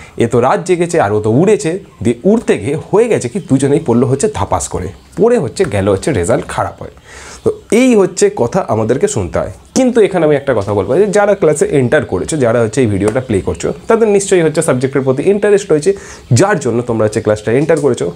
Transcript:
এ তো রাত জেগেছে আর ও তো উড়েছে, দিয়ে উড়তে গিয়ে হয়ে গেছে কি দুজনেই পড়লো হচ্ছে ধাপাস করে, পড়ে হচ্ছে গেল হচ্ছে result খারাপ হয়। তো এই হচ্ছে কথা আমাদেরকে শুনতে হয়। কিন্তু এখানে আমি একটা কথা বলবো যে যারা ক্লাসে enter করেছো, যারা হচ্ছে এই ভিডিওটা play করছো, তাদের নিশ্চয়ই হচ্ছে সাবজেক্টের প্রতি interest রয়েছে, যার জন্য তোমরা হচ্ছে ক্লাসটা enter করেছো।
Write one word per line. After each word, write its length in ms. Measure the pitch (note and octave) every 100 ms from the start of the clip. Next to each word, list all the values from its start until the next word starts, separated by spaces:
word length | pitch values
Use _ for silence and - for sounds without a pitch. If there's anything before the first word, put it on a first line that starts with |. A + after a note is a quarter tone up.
| - -
এ 100 | A#2
তো 140 | B2
রাত 200 | B2+ E3+
জেগেছে 360 | E3+ F3 F3 E3+
আর 120 | G#2
ও 80 | G#2+
তো 100 | G#2+
উড়েছে, 480 | A#2+ G3 G#3 D#3+ F#3 - -
দিয়ে 140 | G2 A#2
উড়তে 340 | F#3 A3+ A3+ E3
গিয়ে 180 | G#2+ D3 -
হয়ে 180 | G3 A#3
গেছে 200 | D#3 B2
কি 100 | G3+ -
দুজনেই 340 | C3 C3+ C#3+ -
পড়লো 200 | B2 A#2+
হচ্ছে 220 | C3 -
ধাপাস 340 | - - F#2 -
করে, 200 | - F#2 - - -
পড়ে 200 | A3 A#3+
হচ্ছে 260 | B2+ -
গেল 220 | F#3 G2+ F#2+
হচ্ছে 240 | F#2+ -
result 320 | B2+ F2 C#3 -
খারাপ 340 | - F#2+ -
হয়। 120 | - - - - - -
তো 60 | - - -
এই 200 | A3+ C4
হচ্ছে 360 | A3+ F#3 F3+ G3+ G3+
কথা 240 | - F#3 F3+
আমাদেরকে 400 | A2 A2+ B2+ G3+
শুনতে 300 | - F2 E2+
হয়। 140 | D#2+ - -
কিন্তু 240 | - B3+ A#3
এখানে 220 | F#3 F3 D#3
আমি 100 | C#3+
একটা 180 | C#3
কথা 180 | A2+ G2
বলবো 220 | G#2 F2+ C#3
যে 100 | G#3
যারা 280 | G3+ G#3
ক্লাসে 320 | G3+ E3 D3+ -
enter 380 | D3 B2 D3
করেছো, 320 | - - - D#3+
যারা 240 | A#2 A#2+
হচ্ছে 200 | A2+ B2
এই 60 | B2
ভিডিওটা 340 | G2 G#2 A#2+
play 180 | B2+ G2+
করছো, 280 | F2 E2 - - -
তাদের 200 | A3+ A3
নিশ্চয়ই 340 | G3+ G3 F#3
হচ্ছে 200 | D#3+ D#3
সাবজেক্টের 400 | D#3 B2+ C3 C#3
প্রতি 200 | C3 C3 D#3+
interest 360 | G3+ G#3 G3+ -
রয়েছে, 180 | D3+ D#3+ G3 - - -
যার 260 | A#2 C#4+ F#3
জন্য 240 | C3 A2+
তোমরা 220 | A#2+ A2+
হচ্ছে 160 | G#2+ A2+
ক্লাসটা 320 | G#2+ G#2+ -
enter 260 | B2 D3+ E3
করেছো। 260 | C#3+ A#2+ -